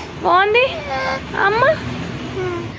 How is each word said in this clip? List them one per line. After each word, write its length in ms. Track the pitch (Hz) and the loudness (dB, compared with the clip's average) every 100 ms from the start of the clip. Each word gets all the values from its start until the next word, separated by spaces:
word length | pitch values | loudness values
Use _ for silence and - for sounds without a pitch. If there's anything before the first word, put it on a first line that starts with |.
| - - | 0 -2
బాగుంది. 420 | - 359 403 466 523 640 587 539 539 539 - - | 4 4 6 4 2 0 -4 -4 -2 -4 -4 0
అమ్మ. 400 | 392 440 539 622 - - - - - 381 359 349 339 | 2 4 4 2 -2 -6 -8 -8 -8 -4 -4 -4 -8